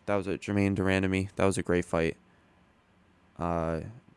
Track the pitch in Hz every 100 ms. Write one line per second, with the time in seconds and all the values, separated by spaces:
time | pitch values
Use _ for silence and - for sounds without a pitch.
0 | - 101 95 85 - 101 98 98 95 95
1 | 95 95 95 - 98 92 - 90 87 85
2 | 82 - _ _ _ _ _ _ _ _
3 | _ _ _ - 85 85 82 80 104 117
4 | -